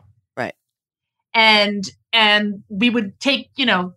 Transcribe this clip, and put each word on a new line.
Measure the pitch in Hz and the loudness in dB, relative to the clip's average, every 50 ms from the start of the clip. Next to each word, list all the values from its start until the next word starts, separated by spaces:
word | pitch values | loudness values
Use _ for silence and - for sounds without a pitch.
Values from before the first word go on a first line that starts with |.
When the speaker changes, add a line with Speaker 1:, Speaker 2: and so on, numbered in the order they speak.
| - _ _ _ _ _ _ - | -12 _ _ _ _ _ _ -10
Speaker 1:
Right. | 123 92 - _ _ _ _ _ _ _ _ _ _ _ _ _ _ _ - | -10 -10 -10 _ _ _ _ _ _ _ _ _ _ _ _ _ _ _ 0
Speaker 2:
And, | 233 220 220 214 208 208 202 208 202 190 - - _ _ _ - | 2 4 4 4 4 2 0 -2 -4 -8 -10 -12 _ _ _ 0
and | 226 220 208 208 208 208 208 202 196 - - | 2 2 4 2 2 0 -2 -6 -10 -12 -12
we | 214 190 233 240 | -6 -2 -2 0
would | 220 240 208 196 - _ | 0 0 -4 -6 -8 _
take, | - 262 277 - - - _ | -4 -2 -2 -2 -4 -8 _
you | - 277 | -4 -2
know, | 240 208 185 180 180 180 | 0 0 0 -2 -4 -8